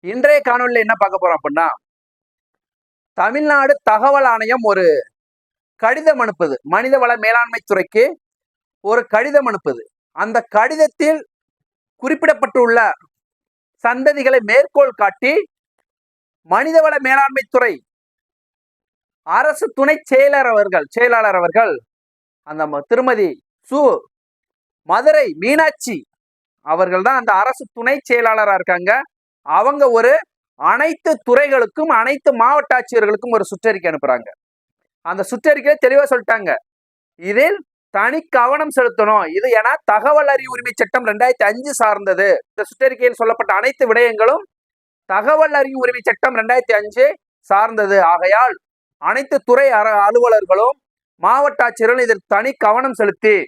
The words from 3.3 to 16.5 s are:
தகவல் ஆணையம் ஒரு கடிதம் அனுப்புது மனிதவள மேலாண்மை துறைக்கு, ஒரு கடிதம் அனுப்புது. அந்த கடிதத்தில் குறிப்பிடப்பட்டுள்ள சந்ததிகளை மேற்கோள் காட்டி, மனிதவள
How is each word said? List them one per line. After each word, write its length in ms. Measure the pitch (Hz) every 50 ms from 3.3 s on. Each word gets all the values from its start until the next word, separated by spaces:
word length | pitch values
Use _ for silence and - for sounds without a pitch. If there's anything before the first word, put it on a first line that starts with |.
| 240 294 302 302 294 277 269 269 285 285 _
தகவல் 440 | 233 214 214 233 277 277 277 269 254
ஆணையம் 340 | 226 226 220 220 247 254 226 214
ஒரு 140 | 196 190 180 165 151 135 117 _ _ _ _ _ _ _ _ _ _ _ _ _ _ _
கடிதம் 400 | 220 220 254 311 311 311 302 254 240
அனுப்புது 320 | 214 190 _ 175 151 131 - _ 147
மனிதவள 400 | 170 202 240 262 269 262 247 240 240
மேலாண்மை 440 | 226 220 220 233 240 240 233 233 226 _
துறைக்கு, 400 | - 202 190 175 - - 214 247 302 330 _ _ _ _ _ _ _ _ _ _ _ _ _ -
ஒரு 200 | 196 226 247 233
கடிதம் 400 | 240 - 214 247 294 285 294 269 240
அனுப்புது. 300 | 214 185 _ 151 127 117 110 _ _ _ _ _ _
அந்த 260 | 156 190 220 226 233 226 _ -
கடிதத்தில் 640 | 208 226 262 311 311 311 302 _ _ 285 302 320 302 - _ _ _ _ _ _ _ _ _ _ _ _ _ _ _ -
குறிப்பிடப்பட்டுள்ள 760 | 262 311 311 - - 294 302 285 226 - 254 240 233 233 226 220 196 156 _ _ _ _ _ _ _ _ _ _ _ _ _ _ _ _ _ -
சந்ததிகளை 580 | 233 247 254 262 294 294 285 262 262 262 247 220
மேற்கோள் 500 | 202 226 269 285 277 _ 277 285 262 - -
காட்டி, 320 | 208 196 - _ - 262 311 427 - _ _ _ _ _ _ _ _ _ _ _ _ _ _ _ _ _ _ _ _
மனிதவள 440 | 165